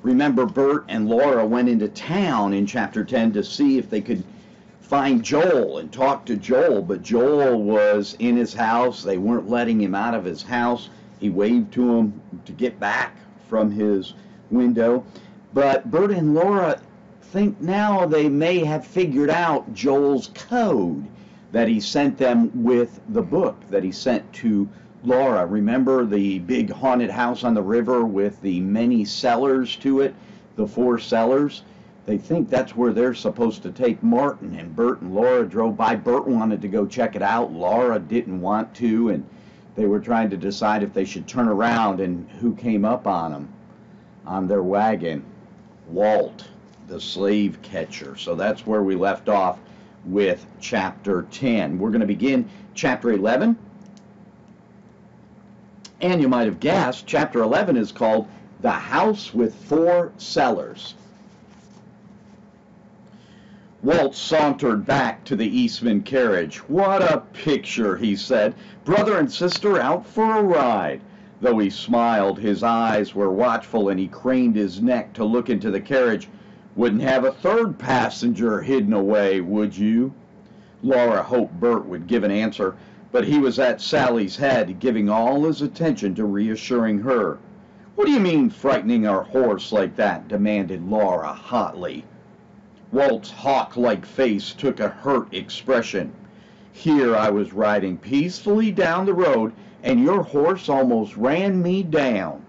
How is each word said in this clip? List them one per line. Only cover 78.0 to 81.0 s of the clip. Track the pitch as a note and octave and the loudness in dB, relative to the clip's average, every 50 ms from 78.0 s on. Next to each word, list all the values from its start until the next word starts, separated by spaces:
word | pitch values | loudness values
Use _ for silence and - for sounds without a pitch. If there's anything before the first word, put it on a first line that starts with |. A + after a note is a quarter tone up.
| A#2 A#2 - - A#2 A#2+ A2+ F2+ A#2 A2+ G#2+ F#2+ | 0 -2 -4 -2 -2 -2 0 0 0 0 0 -2
hidden | D#2+ - C3+ C3 G#2 G2+ A2 | 0 0 0 2 2 2 2
away, | G2+ G2 G2+ G#2+ G#2+ G2+ G2 F#2+ F#2+ | 2 2 2 2 2 2 2 2 0
would | F2+ F2+ G2+ G#2+ G#2+ G2 - | 0 -2 -2 0 -2 -2 -2
you?" | F#2 G#2 A2 A2+ A#2 B2+ C3+ - - - - - - - - - - - - - - | -2 0 2 2 2 0 0 -4 -12 -20 -20 -20 -20 -20 -20 -20 -20 -20 -20 -16 -6
Laura | - C3 C3+ B2 | -2 2 2 4